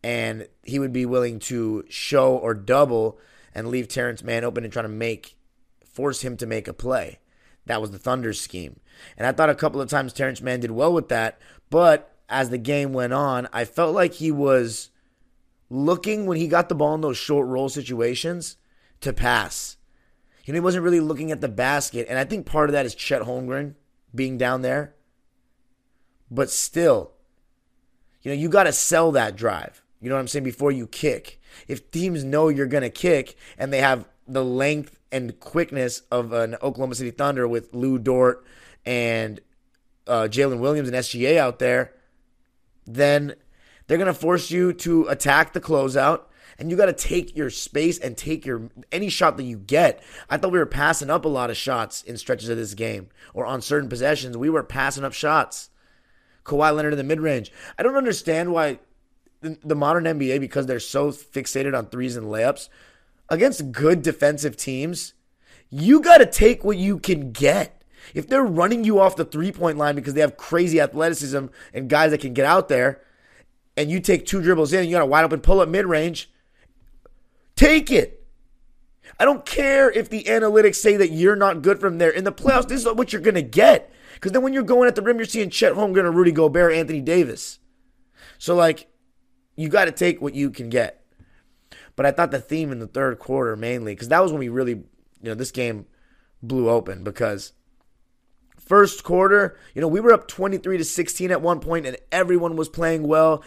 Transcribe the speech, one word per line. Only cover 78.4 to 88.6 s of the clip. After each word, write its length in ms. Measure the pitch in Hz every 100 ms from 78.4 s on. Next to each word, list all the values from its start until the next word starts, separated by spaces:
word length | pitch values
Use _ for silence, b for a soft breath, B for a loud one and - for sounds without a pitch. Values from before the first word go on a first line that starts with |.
| _ _ _ _ _ _ B -
I 60 | 262
don't 200 | 285 -
care 460 | - 277 277 262
if 180 | 214 -
the 140 | 220
analytics 520 | - 226 220 214 214 196
say 200 | 208 202
that 160 | 180
you're 240 | 160 180 208
not 260 | 196 165
good 200 | 160 202
from 160 | 190 165
there. 120 | 165
In 140 | 160
the 80 | 190
playoffs, 380 | - 269 262 247
this 160 | 262 233
is 80 |
what 180 | 220 254
you're 100 | 208
gonna 200 | 185 180
get. 500 | 127 135 190 - - B B B
'Cause 120 | 190
then 100 | 233
when 120 | 262
you're 100 | 269
going 240 | 226 247 247
at 80 | 233
the 80 |
rim, 140 | 202 233
you're 80 | 226
seeing 260 | 226 190
Chet 220 | - -
Holmgren 320 | 190 208 185 175
or 60 |
Rudy 200 | 170 175
Gobert, 420 | 156 156 165 170
Anthony 280 | 160 156 156
Davis. 580 | 135 175 139 - - - _ _ _ _ _ B B B
So, 160 | -
like, 320 | 175